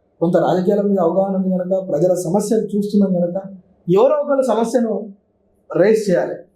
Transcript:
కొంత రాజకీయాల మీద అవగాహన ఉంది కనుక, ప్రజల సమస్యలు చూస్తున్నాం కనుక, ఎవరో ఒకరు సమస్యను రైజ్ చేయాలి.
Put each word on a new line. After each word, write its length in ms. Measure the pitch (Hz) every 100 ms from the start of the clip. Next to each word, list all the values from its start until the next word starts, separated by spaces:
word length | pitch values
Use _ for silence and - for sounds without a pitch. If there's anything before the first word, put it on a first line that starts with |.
| _ _
కొంత 160 | 165 175
రాజకీయాల 440 | 139 170 185 208
మీద 180 | 202 190
అవగాహన 380 | 170 185 196 190
ఉంది 120 | 185
కనుక, 400 | 180 180 190 -
ప్రజల 260 | - 180
సమస్యలు 640 | 175 160 196 208 220 - 202
చూస్తున్నాం 360 | 202 208 196
కనుక, 300 | 175 175 185 190 - - _ -
ఎవరో 240 | 185 262
ఒకరు 280 | 302 285 277
సమస్యను 680 | 247 220 233 262 226 202 - - _ _ _ _ - -
రైజ్ 340 | 185 220 -
చేయాలి. 240 | 175 - - -